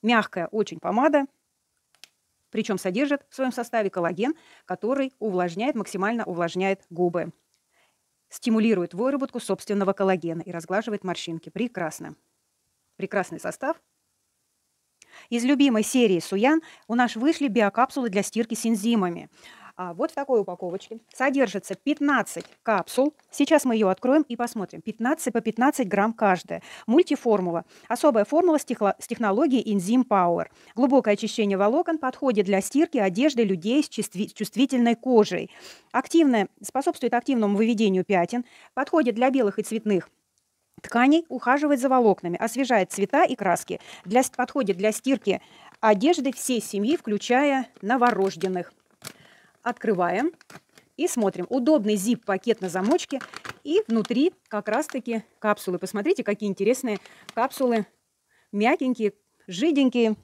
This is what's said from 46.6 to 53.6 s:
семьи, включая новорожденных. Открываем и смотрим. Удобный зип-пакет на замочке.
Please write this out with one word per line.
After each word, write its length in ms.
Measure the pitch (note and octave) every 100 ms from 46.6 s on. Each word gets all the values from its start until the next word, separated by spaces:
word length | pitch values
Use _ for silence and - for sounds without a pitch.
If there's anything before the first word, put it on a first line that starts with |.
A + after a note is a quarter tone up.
семьи, 360 | - G3+ G#3 E4
включая 720 | - G#3 - B3 C#4+ C4+ A#3+ _
новорожденных. 920 | G3 G3+ B3 G#3+ G3 E3 F#3+ F#3 F3 _ _ _ - - - _ _ _
Открываем 680 | A#3 A#3+ G#3 F#3+ F3 F3+ D4 - _ - _ - _ -
и 100 | E4+
смотрим. 380 | - G3+ F3+ F3+
Удобный 440 | B3+ B3 D#4 G#3 G#3+
зип-пакет 640 | G3 A#3+ - F#3+ - G#3+
на 80 | F#3+
замочке. 500 | E3+ G3+ E4+ - C4+ - - - -